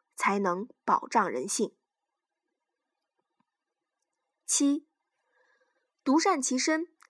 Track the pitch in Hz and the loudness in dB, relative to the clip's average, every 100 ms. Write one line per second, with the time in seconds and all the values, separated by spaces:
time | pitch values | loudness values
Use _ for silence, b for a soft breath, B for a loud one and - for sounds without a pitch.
0 | _ - - 202 196 180 240 _ - - | _ -4 -2 0 0 -2 -8 _ -2 -2
1 | - 233 180 120 170 - 202 - _ _ | 2 0 0 -2 -4 -2 -4 -6 _ _
2 | _ _ _ _ _ _ _ _ _ _ | _ _ _ _ _ _ _ _ _ _
3 | _ _ _ _ _ _ _ _ _ _ | _ _ _ _ _ _ _ _ _ _
4 | _ _ _ _ - - 285 285 - _ | _ _ _ _ -4 0 2 0 -6 _
5 | _ _ _ _ _ _ _ _ _ _ | _ _ _ _ _ _ _ _ _ _
6 | - 302 392 320 254 254 320 311 349 _ | 0 2 2 0 -2 -2 0 -2 -4 _